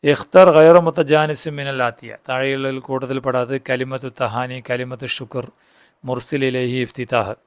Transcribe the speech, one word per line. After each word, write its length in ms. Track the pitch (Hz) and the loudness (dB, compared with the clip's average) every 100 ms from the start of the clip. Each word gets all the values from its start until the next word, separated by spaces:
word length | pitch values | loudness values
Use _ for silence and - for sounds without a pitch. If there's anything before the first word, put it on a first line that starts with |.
ഇഖ്തർ 440 | 147 143 - 185 185 156 | 2 0 4 6 8 8
ഗൈറ 200 | 160 175 170 | 8 8 6
മുത്തജാനിസ് 640 | 160 147 156 151 151 - 143 | -2 2 2 0 -4 -8 -8
മിനൽ 240 | 139 135 123 | -8 -4 -4
ആത്തിയ, 260 | 120 117 107 - | -6 -18 -20 -8
താഴെയുള്ളതിൽ 500 | 131 135 135 135 131 131 | -6 -4 -4 -6 -8 -8
കൂട്ടത്തിൽപ്പെടാത്തത് 720 | 131 127 131 131 127 120 135 - | -8 -6 -6 -4 -4 -4 -6 -4
കലിമത്തു 400 | 127 131 131 131 120 | -6 -4 -8 -12 -6
തഹാനി, 380 | 123 113 127 127 120 | -6 -4 -8 -10 -8
കലിമത്തു 400 | 123 127 123 127 - | -6 -6 -10 -10 -10
ഷുക്ർ, 300 | 127 127 120 _ _ _ _ _ | -8 -10 -12 _ _ _ _ _
മുർസിൽ 400 | 135 127 120 147 135 | -8 -8 -4 -2 -2
ഇലൈഹി 280 | 127 127 127 120 | -2 -4 -4 -6
ഇഫ്തിതാഹ് 480 | - 120 123 98 110 | -8 -4 -2 -2 -8